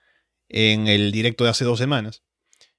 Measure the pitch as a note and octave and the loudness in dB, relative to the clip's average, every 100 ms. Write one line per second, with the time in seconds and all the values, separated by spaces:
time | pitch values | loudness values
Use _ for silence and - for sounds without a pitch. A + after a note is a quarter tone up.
0 | _ _ _ _ _ - A2 G#2+ G#2+ G#2 | _ _ _ _ _ 2 2 4 2 2
1 | G#2 G#2+ A#2 A2 A#2+ A2 A#2+ A#2 C3 C#3 | 2 0 -2 0 0 0 -2 -2 -2 -4
2 | G#2+ - _ _ _ _ _ | -6 -12 _ _ _ _ _